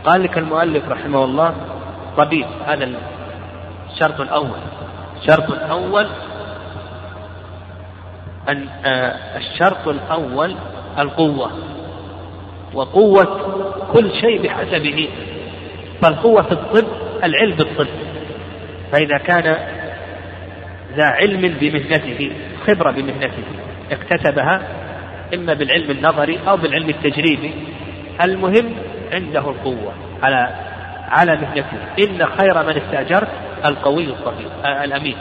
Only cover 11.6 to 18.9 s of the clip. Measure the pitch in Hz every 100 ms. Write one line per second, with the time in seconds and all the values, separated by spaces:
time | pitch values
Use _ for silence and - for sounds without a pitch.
11.6 | - - - - - - - - - -
12.6 | - 135 131 190 214 190 180 - - -
13.6 | - - - 233 202 - 226 202 151 -
14.6 | 147 165 147 151 151 - - - - -
15.6 | - - - - 160 147 233 214 160 170
16.6 | - 220 220 - - - 170 151 214 156
17.6 | 143 - 143 - - - - - - -
18.6 | - - -